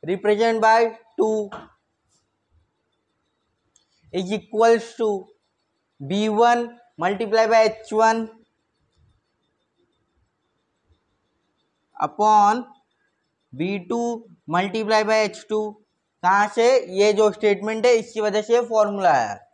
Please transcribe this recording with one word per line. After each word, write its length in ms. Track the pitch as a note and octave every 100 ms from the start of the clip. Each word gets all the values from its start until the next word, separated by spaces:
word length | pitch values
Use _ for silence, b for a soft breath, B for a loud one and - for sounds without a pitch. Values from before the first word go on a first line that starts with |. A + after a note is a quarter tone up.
| D3
represent 540 | F#3+ G#3 G#3 A3+ A3+
by 360 | A3 A3+ A#3 A3+ _ -
two 300 | A3 A3 G3+ - - _ _ _ _ _ _ _ _ _ _ _ _ _ _ _ _ _ _ _ _ _ _ _ _
is 180 | F3 F#3
equals 640 | G#3 - G#3+ A3+ A#3 A3 -
to 280 | A3+ G3 F#3 _ _ _ _ _ _ _
B 280 | C#3 F#3+ G#3+
one 500 | G#3+ A#3 A#3+ A#3+ A#3 _ -
multiply 480 | E3+ G3+ A3+ A3 A3
by 160 | A3+
H 280 | A3 A3 -
one 360 | G#3+ A3+ A3+ A3 - _ _ _ _ _ _ _ _ _ _ _ _ _ _ _ _ _ _ _ _ _ _ _ _ _ _ _ _ _ _ _ _ _ _ _ -
upon 680 | D3+ D3+ G#3+ G#3+ G3+ A3+ B3 _ _ _ _ _ _ _ _
B 340 | B2+ F3 G3+ F3
two 360 | A#3 A#3 A#3 A3+ E3+ -
multiply 560 | E3+ G3 A3 G#3+ A3
by 200 | G#3 A3 G#3+
H 180 | G#3 -
two। 260 | G#3+ G#3+ G#3 _ _ _ _
कहाँ 240 | F3+ G3 G#3
से? 100 | - A#3 C4 F3 F#3
ये 120 | G#3
जो 180 | G3+ G#3+
स्टेटमेंट 540 | G#3 G#3+ G3+ G#3 A3 B3
है 60 | A#3
इसकी 240 | - A3
वजह 220 | G#3+ G#3
से 180 | G#3 A#3 A#3
फॉर्मूला 420 | A3 G#3+ G3+ F#3
आया। 280 | C#3 A2 G2+ _